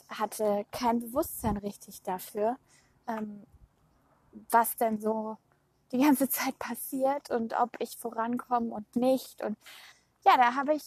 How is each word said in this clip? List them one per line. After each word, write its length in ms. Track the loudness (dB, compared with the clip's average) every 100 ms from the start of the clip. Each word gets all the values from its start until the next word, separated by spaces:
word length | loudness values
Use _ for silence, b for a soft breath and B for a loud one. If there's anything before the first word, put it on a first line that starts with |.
| -14
hatte 560 | -6 -6 -2 0 0 -4
kein 280 | -2 0 0
Bewusstsein 580 | 0 -2 -2 -4 -2 -2
richtig 440 | -6 -10 -16 -12
dafür, 540 | -8 -8 -6 -2 0 -2 b b b b -8
ähm, 360 | -6 -8 -10 -20 _ -20 _ _ _ _ _ _ -20 2
was 260 | 2 2 0
denn 220 | -2 0
so 380 | -2 -2 -4 -10 _ _ _ _ _
die 80 | 2
ganze 300 | 4 6 2
Zeit 280 | 0 -4 -4
passiert 720 | -8 -10 -8 0 0 0 -2
und 220 | -2 0 0
ob 160 | 0 -2
ich 180 | -8 -8
vorankomme 760 | -8 -4 -2 -4 0 0 0
und 220 | -6 -6 2
nicht. 480 | 4 2 0 -8
Und 140 | -6 -6 B B B B B _ 6
ja, 120 | 8
da 180 | 6 4
habe 180 | 2
ich, 120 | 0